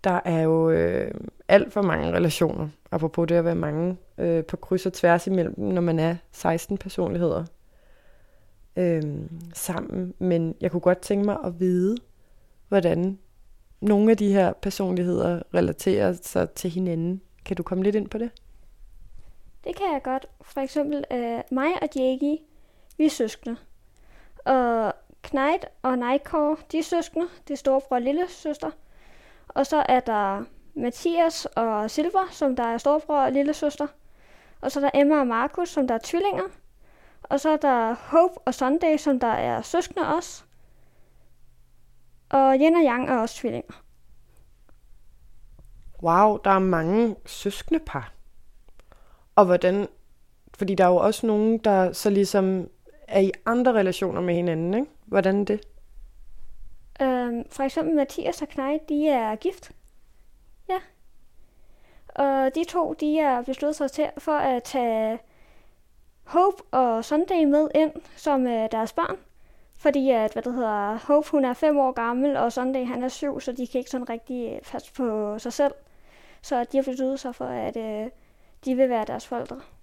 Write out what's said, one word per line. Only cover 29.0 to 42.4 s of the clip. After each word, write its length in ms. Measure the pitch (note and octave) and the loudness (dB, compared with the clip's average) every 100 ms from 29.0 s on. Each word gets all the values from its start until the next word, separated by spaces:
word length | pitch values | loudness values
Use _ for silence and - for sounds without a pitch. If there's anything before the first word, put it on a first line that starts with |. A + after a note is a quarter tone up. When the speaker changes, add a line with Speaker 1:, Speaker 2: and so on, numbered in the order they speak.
| - - - - - | -20 -20 -20 -20 -8
Speaker 2:
Og 180 | - C#4 | -2 0
så 180 | D4+ - | 2 4
er 120 | B3+ | 2
der 440 | B3 G#3+ G3+ G3 A#3+ - - | 2 0 0 -4 -8 -16 -14
Mathias 720 | D4+ A#3+ B3 E4+ E4+ E4 E4 - | -6 -6 -2 -2 2 2 0 -6
og 440 | - A3+ G#3+ G#3+ | -2 -2 -2 -2
Silver, 380 | - E4 F#4+ F#4+ | -2 0 0 -2
som 260 | - C#4+ B3+ | -2 -2 0
der 60 | |
er 160 | A#3 A#3 | -2 0
storebror 420 | C#4 D4+ D4+ D4 | 2 0 2 0
og 120 | C4+ | 2
lillesøster. 540 | C4 C#4+ D4+ D4 - D4 - - - - - - - | 2 0 0 -4 -4 -8 -8 -20 -20 -20 -20 -20 -10
Og 120 | - | -6
så 80 | C#4 | 0
er 100 | C#4 | 2
der 100 | C4 | 4
Emma 200 | C#4+ D4+ | 4 4
og 60 | B3+ | 2
Markus, 420 | A#3 C4 - F4 | 0 -2 -4 -4
som 200 | - B3+ | -2 -2
der 60 | |
er 40 | A3+ | -2
tvillinger. 420 | - E4+ G4+ F#4 F#4 - - _ - - - - | -2 -2 0 -2 -6 -10 -20 _ -20 -20 -20 -20
Og 180 | - C#4 | -4 -2
så 80 | D#4 | 2
er 80 | D#4 | 2
der 380 | D4+ B3 A3+ | 2 2 0
Hope 460 | A#3 - D#4+ F4 - | -4 2 4 4 2
og 100 | - | -6
Sunday, 420 | A#3+ B3+ D#4 F4 D4+ | -2 0 2 2 2
som 240 | - C4 | 2 0
der 60 | A#3+ | 0
er 360 | A3 - A3+ | 0 -2 -4
søskende 440 | - E4+ F4 - - D#4+ | -2 -2 -2 -4 -2 -2
også. 280 | F4 - - - - - - _ - - - - - - - - - - - - _ | -4 -18 -20 -20 -20 -20 -20 _ -20 -20 -20 -20 -20 -20 -20 -20 -20 -20 -20 -20 _
Og 260 | C4+ | 2